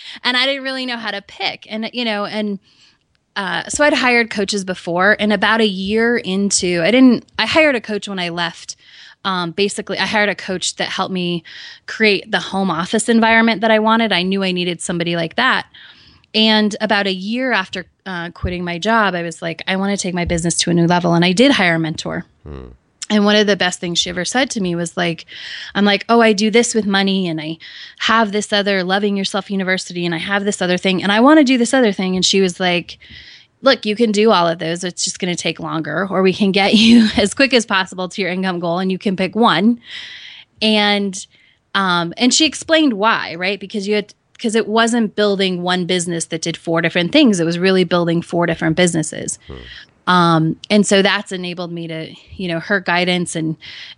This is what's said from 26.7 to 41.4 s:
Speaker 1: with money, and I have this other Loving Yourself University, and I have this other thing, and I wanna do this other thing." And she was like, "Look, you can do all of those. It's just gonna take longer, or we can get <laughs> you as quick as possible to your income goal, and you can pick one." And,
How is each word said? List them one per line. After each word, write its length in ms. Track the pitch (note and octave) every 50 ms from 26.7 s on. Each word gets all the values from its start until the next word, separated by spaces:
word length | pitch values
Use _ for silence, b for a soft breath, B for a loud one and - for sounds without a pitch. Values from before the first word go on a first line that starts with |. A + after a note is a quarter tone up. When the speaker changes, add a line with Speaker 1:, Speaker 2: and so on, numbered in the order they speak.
| -
Speaker 1:
with 140 | A3 F#3+
money, 400 | G3+ G3 G3 G3 G3 F#3+ G3 F#3
and 120 | E3+ D#3 D#3
I 200 | D3+ D#3 D#3+ B B B B B B B B B
have 320 | - - A3+ A3+ A3+ G3+
this 200 | G3 G#3+ G3+ -
other 320 | G#3+ G3+ F#3+ G3+ G3 F#3+ F3
Loving 320 | F3+ F#3+ G3+ G#3+ G#3 G3+
Yourself 360 | G3 F#3+ - - G3 - -
University, 540 | G3+ G3 F#3 F#3 F#3 F#3 - - F3 F3 F3
and 100 | E3+ E3+
I 20 |
have 260 | D#3+ F3+ G3 G3+ G3+ G3+
this 160 | G#3 G3+ -
other 160 | F#3+ F3+ F3+
thing, 260 | F3+ - F#3+ F#3+ F3 -
and 80 | G3
I 80 | G3+ A3
wanna 240 | B3 C#4+ D#4 D#4+ C#4+
do 140 | A#3+ C4 A#3
this 140 | A#3+ - C#4
other 180 | C4 A#3+ G#3
thing." 240 | F#3+ - F#3+ F#3 F#3
And 100 | F#3 F3
she 160 | - G#3 G3
was 180 | F#3+ F3+ E3+ -
like, 380 | F#3 F3+ F3 F3 E3 - - B B B B B B B B B B B _ _
"Look, 240 | - C4+ A#3+ - -
you 100 | G#3+ G#3
can 160 | G#3 A#3+ A3
do 200 | G3 G#3 G#3+ A3+
all 160 | G#3 F3 F3
of 100 | E3+ D#3+
those. 260 | F3 E3 D#3+ E3+ F3 F#3+
It's 200 | F3 - - -
just 160 | F#3 - -
gonna 160 | F#3+ F3+ F3
take 240 | - - - - -
longer, 480 | E3 D3+ D3+ D#3+ D3 - D3+ E3+ G3 F#3
or 140 | D3+ F#3 F#3+
we 100 | F#3+ F3
can 180 | - G#3 G3
get 220 | F3+ G3 F#3+ - A3
<laughs> 120 | G#3 A3+
you 220 | A3+ A#3 A#3+ A3 G#3 -
as 200 | - G3+ G3 -
quick 180 | - C#4 C4 C4
as 120 | A#3 A3
possible 420 | - G3+ F#3 F#3+ F#3 F#3+ F#3 F#3 F3
to 120 | - G#3+
your 100 | F#3+ E3
income 280 | F3+ F#3 F#3+ F#3+ F3+ F3
goal, 200 | F3 E3+ E3+ F3+
and 120 | F#3+ F#3+
you 60 | F#3
can 180 | F3 - G#3 F#3+
pick 200 | E3+ F#3 F3+ -
one." 440 | G#3+ A#3+ G#3+ D#3+ D#3+ G3+ A#3 A#3+ B B B B B B B B B B B B B B B _ _
And, 640 | A3 A3 G#3+ G#3 G#3 G#3 G3+ G3+ G3+ G3 F#3 G3 - b b b